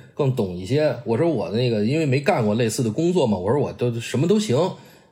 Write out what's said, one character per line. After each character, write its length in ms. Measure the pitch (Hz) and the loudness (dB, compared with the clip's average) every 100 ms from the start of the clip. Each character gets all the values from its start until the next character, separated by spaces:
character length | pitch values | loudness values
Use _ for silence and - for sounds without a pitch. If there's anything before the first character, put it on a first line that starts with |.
| - | -6
更 200 | - 139 | -2 0
懂 220 | 123 98 90 | 0 -2 -4
一 80 | |
些？” 320 | 95 143 151 117 | -2 0 0 -2
我 140 | 107 113 | -2 0
说 100 | 170 | 2
：“我 220 | 131 85 | 0 -2
那 180 | 107 123 | 0 0
个 160 | 110 | 2
因 140 | 104 156 | 0 0
为 80 | 151 | 0
没 140 | 135 | 0
干 260 | 147 165 107 | 2 2 2
过 80 | |
类 140 | 110 113 | 2 0
似 140 | 120 | 0
的 60 | 113 | -2
工 220 | 107 170 | 0 0
作 140 | 180 127 | 2 2
嘛，” 100 | 95 | 0
我 140 | 95 | 0
说 80 | 143 | 0
：“我 120 | 123 | -2
都 200 | - 123 117 | -2 -4 -4
什 180 | - 123 | -4 0
么 120 | 131 | 2
都 100 | 123 | 2
行。” 180 | 117 123 180 - - - _ | 2 0 0 -4 -16 -20 _